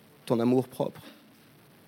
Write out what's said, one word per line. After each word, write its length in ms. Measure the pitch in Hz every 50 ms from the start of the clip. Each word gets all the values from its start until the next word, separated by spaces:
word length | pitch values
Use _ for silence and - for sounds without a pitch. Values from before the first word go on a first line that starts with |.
| - - - - -
ton 140 | - 127 117
amour 280 | 117 123 123 131 123
propre. 340 | - - - 143 - - - - - - - - - - - - - - - - - - - -